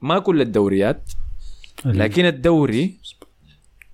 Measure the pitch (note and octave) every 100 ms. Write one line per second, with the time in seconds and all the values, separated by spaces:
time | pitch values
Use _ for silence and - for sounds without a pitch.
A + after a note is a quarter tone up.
0 | C3 F3+ G3 E3 A#2+ G#2+ G2+ G2 G2+ -
1 | - - - - - - - - C3+ G2
2 | A2 C3 F3+ C#3 D3+ E3 C#3 A2 F#3 -
3 | - - - _ _ _ _ _ -